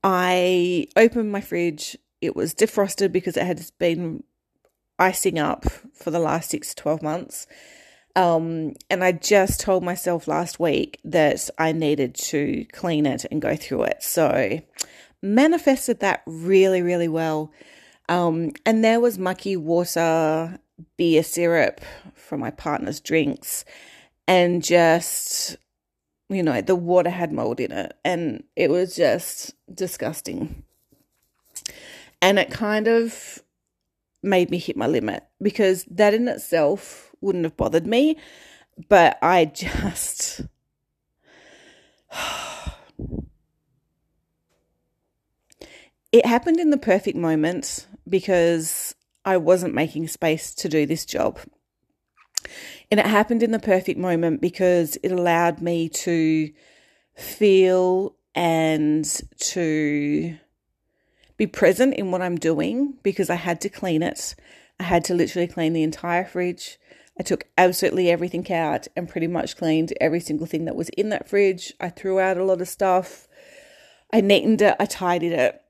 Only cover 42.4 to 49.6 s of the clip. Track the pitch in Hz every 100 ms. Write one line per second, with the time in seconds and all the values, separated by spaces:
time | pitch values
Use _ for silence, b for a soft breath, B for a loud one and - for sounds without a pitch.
42.4 | B B B B B - - - - _
43.4 | _ _ _ _ _ _ _ _ _ _
44.4 | _ _ _ _ _ _ _ _ _ _
45.4 | _ _ B B B _ _ 233 233 240
46.4 | 285 330 320 285 220 190 196 - 170 156
47.4 | 160 - - - - - - 185 185 180
48.4 | 170 170 160 - - - _ _ 196 190
49.4 | 160 180